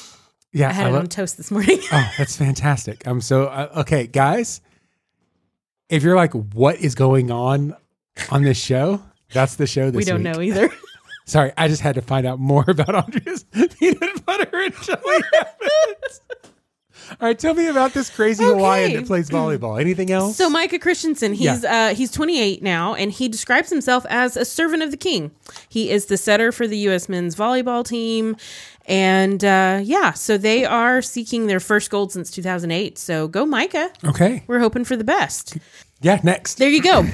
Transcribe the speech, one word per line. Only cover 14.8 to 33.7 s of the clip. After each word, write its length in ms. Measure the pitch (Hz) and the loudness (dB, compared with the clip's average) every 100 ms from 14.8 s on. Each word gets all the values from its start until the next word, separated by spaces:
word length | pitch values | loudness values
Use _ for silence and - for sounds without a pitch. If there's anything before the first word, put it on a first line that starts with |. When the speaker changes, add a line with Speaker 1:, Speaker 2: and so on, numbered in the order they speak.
Speaker 1:
jelly 400 | - - 539 640 640 | -6 -4 0 0 4
habits. 880 | 640 640 - 508 622 622 403 539 - - 494 - _ _ _ _ - - - | 0 0 -6 0 2 0 -2 -14 -14 -18 -18 -18 _ _ _ _ -20 -20 -4
All 60 | 233 | -2
right, 100 | 233 | 0
tell 160 | 320 | 0
me 140 | 330 330 | 0 2
about 260 | 269 262 | 2 0
this 160 | 277 254 | 0 -6
crazy 340 | - 220 214 | 0 0 4
Hawaiian 420 | 240 196 190 190 180 | 4 6 4 4 2
Speaker 2:
Okay. 40 | 226 | -2
Speaker 1:
that 80 | 247 | -2
plays 240 | 180 147 | -2 0
volleyball. 500 | 160 160 135 113 110 | -2 -2 -2 -4 -2
Anything 300 | 165 180 185 | -2 -2 -2
else? 240 | 185 196 220 | 0 -2 0
Speaker 2:
So 120 | 349 | 2
Micah 300 | 320 370 349 | 2 0 -2
Christensen, 560 | 349 349 320 - 220 208 | -2 -2 -2 -2 -2 0
Speaker 1:
Yeah. 180 | 254 | 0
Speaker 2:
he's, 100 | 247 233 | 0 0
uh, 280 | 226 226 214 | 2 2 0
he's 160 | 254 | -2
twenty-eight 520 | - 311 311 202 190 | -2 -2 0 0 -2
now, 320 | 175 170 185 - | -2 -2 -2 -2
and 160 | 202 | -4
he 160 | 208 254 | -4 -4
describes 420 | 220 - 254 - | -4 0 0 0
himself 360 | 311 254 254 247 | -2 0 0 0
as 260 | 233 247 247 | 0 0 -2
a 80 | |
servant 380 | 247 - 330 320 | -4 0 0 0
of 80 | 311 | -4
the 80 | 285 | -4
king. 320 | 370 233 147 _ - - - | -4 -4 -6 _ -20 -20 -8
He 220 | 226 214 | -4 0
is 160 | 202 196 | 0 0
the 100 | 196 | -2
setter 340 | - 208 226 | 2 2 2
for 140 | 240 226 | 0 -4
the 100 | 208 | -2
U 120 | 202 | 0
S 160 | 180 185 | -2 -2
men's 280 | 180 175 165 | -4 -4 -2
volleyball 500 | 220 254 247 240 247 | -2 0 -2 -4 -4
team. 500 | 233 226 226 220 220 - - - - - | -4 -2 -2 -4 -6 -12 -20 -20 -16 -2
And, 560 | 190 190 190 190 196 | 2 4 4 2 2
uh, 380 | 202 190 190 196 | 2 4 4 0
yeah, 300 | 202 370 262 | 0 0 0
so 240 | - - 208 | -2 -2 0
they 260 | 214 233 254 | 2 2 2
are 360 | 233 240 254 | 2 2 0
seeking 440 | - 247 220 233 220 | -2 -8 -6 -2 0
their 120 | 185 | -2
first 320 | - 208 - | 0 0 0
gold 200 | 202 196 | -4 -4
since 200 | 185 165 | -6 -10
two 100 | - | -8
thousand 300 | 180 180 170 | -4 -4 -2
eight. 260 | 165 196 - | -4 -4 -8
So 300 | - 160 156 | -6 -4 -2
go, 180 | 185 302 | -2 0
Micah. 460 | 247 370 | 0 -2